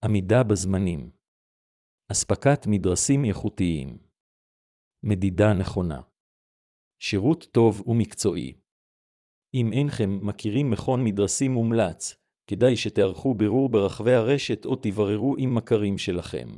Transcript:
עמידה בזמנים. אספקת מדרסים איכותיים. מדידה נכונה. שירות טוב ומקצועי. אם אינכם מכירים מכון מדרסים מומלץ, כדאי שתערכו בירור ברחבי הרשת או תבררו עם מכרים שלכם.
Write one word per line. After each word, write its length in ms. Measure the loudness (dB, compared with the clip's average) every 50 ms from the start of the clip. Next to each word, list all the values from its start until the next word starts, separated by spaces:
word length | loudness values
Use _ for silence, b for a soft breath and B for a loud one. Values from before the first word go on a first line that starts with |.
| 0
עמידה 380 | 0 0 0 2 4 4 4 4
בזמנים. 680 | 4 0 0 0 -2 0 0 0 0 -2 -4 -8 -12 -16 _ _ _ _ _ _ _ _ _ _ _ _ _ _ _ _ _ _ _ -4
אספקת 540 | -4 -2 _ -2 0 2 2 2 2 0
מדרסים 580 | 0 0 0 2 0 0 0 0 0 0 2 2
איכותיים. 760 | 0 -2 -2 -4 -8 -4 -2 -2 -2 -2 -2 -6 -10 -12 -16 _ _ _ _ _ _ _ _ _ _ _ _ _ _ _ _ _ _ _ _ -2
מדידה 500 | -2 -2 0 0 -2 2 4 4 4 4
נכונה. 480 | 2 0 -2 -2 -4 -2 -2 -4 -8 -12 _ _ _ _ _ _ _ _ _ _ _ _ _ _ _ _ _ _ _
שירות 500 | -8 -2 -2 0 2 2 0 0 -2 -2 _
טוב 360 | 4 4 4 4 2 -2 -2
ומקצועי. 640 | 0 0 0 0 -4 -4 -2 -2 -2 -2 -6 -8 -12 _ _ _ _ _ _ _ _ _ _ _ _ _ _ _ _ _ _ _ -2
אם 180 | -2 0 0 0
אינכם 460 | 0 0 -2 0 -2 -2 -2 -2 -2 -4
מכירים 480 | -6 -6 -4 -6 -4 -2 0 0 0
מכון 340 | -2 -4 -2 -2 -2 0 0
מדרסים 480 | 0 0 0 0 0 0 -2 -2 0 0
מומלץ, 640 | 0 0 0 2 0 0 0 -2 -8 -12 -14 -14 _ _ _ _ _ _
כדאי 300 | -8 -2 4 4 4 4
שתערכו 580 | 4 -2 -4 0 2 0 0 0 -2 -2 -2 0
בירור 340 | 2 0 2 2 2 0 2
ברחבי 440 | 2 2 2 2 -2 -2 2 2 4
הרשת 540 | 4 4 2 0 0 0 -4 -4 -4 -2
או 100 | -6 -6
תבררו 580 | -4 -2 -4 0 0 0 0 0 0 0 -2 -2 0
עם 160 | -2 0 0
מכרים 440 | -2 0 0 0 0 2 0 -2 -2
שלכם. 500 | -4 -4 -4 -4 -6 -6 -10 -10 -10 -10 -14